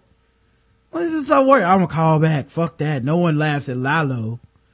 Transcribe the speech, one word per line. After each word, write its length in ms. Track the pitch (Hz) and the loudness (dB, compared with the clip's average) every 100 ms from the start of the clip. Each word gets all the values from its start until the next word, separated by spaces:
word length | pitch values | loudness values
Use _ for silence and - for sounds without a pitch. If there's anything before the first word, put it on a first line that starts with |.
| _ _ _ _ _ _ _ _ _ | _ _ _ _ _ _ _ _ _
What 140 | 330 | -6
is 100 | 339 | -4
it 100 | 320 277 | -4 0
so 200 | 285 269 | 2 4
worried? 200 | 269 175 | 4 4
"I'm 160 | 190 | 2
gonna 60 | 180 | 2
call 300 | 147 160 156 | 0 2 2
back. 320 | 160 151 - | 2 0 -4
Fuck 280 | - 165 - | -4 -4 -4
that. 260 | 147 147 | -4 -4
No 140 | 120 170 | -2 0
one 200 | 175 151 | 0 0
laughs 320 | 151 143 135 | 0 -2 -4
at 80 | 123 | -6
Lalo." 600 | 131 160 147 127 110 117 - _ _ | -2 -2 -2 -4 -6 -10 -14 _ _